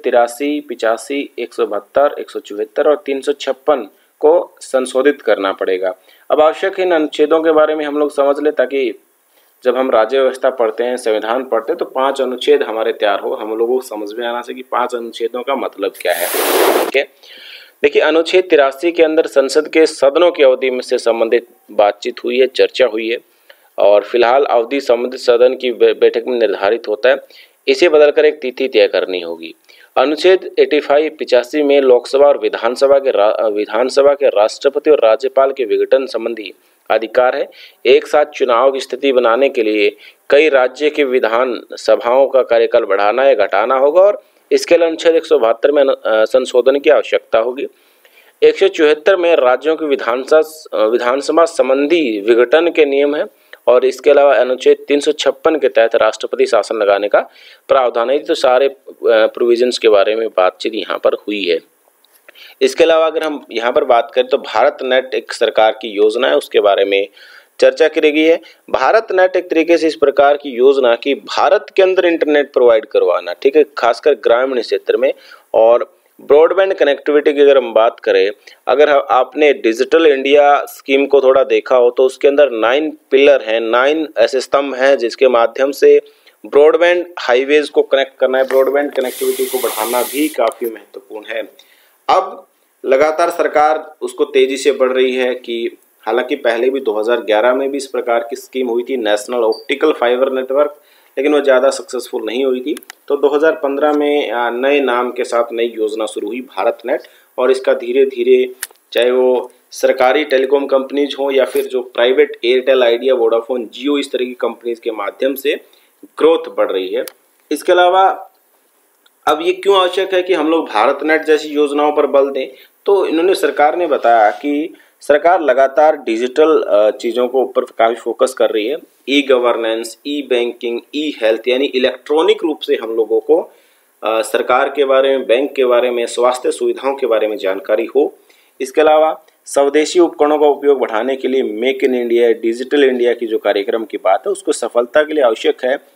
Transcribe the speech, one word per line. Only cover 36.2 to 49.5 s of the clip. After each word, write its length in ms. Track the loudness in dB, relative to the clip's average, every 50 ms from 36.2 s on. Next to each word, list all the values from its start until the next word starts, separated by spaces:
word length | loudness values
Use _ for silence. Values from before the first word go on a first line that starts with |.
| -6 -6 -8 -8 -12 -14 -16 _ _ _ _ _ _ _
अधिकार 460 | -2 -2 -2 -2 0 0 2 2 0
है। 120 | -2 -6 -8 -10 -20 -20 -20 _ _ _
एक 200 | 2 2 2 2
साथ 180 | 0 0 0 0
चुनाव 480 | 0 -2 -6 -2 0 0 2 2 2 0
की 80 | -2
स्थिति 320 | -8 -8 -10 -4 -2 0 0
बनाने 360 | 2 2 2 2 2 0 0
के 140 | 0 -2 -2
लिए 340 | -2 0 0 0 -2 -2 _ -18 -20 _ _ _ _
कई 180 | 2 4 4 4
राज्य 420 | 2 2 0 0 -2 -2 -4 -4
के 140 | 0 0 -2
विधान 580 | 0 0 0 0 0 0 0 0 -2 -4 -8 -10 _ -18
सभाओं 540 | -8 0 0 0 2 2 0 2 2 2
का 160 | 4 2 0 2
कार्यकाल 420 | 2 2 2 2 2 2 0 0
बढ़ाना 400 | 0 -2 0 0 0 0 2 2
या 100 | 2 4
घटाना 400 | 2 0 0 0 0 0 0 0
होगा। 260 | 2 2 2 4 4
और 220 | 4 4 2 -2 -8 _ _ _ _ _ -2
इसके 240 | 0 2 2 2
लिए 100 | 2 2
अनुच्छेद 280 | 0 -2 0 0 2 2
एक 120 | 2 2
सौ 120 | 2 2 4
बहत्तर 340 | 4 4 2 2 0 0 2
में 100 | 4 2
अनु-, 140 | 2 0 -2 -2
अ, 200 | 0 2 2 2
संशोधन 540 | 2 2 0 0 2 0 2 2 4 2 2
की 120 | 4 4
आवश्यकता 480 | 4 4 2 0 -4 -4 -4 _ -2 0
होगी। 280 | 0 0 -4 -8 -10 -12 -14 _ _ _ _ _ _ _ _ _ _ _ _ _ 2
एक 160 | 2 4 4
सौ 100 | 0 0
चौहत्तर 480 | 2 2 2 2 2 2 2 0 2
में 200 | 2 2 2 4
राज्यों 400 | 4 4 4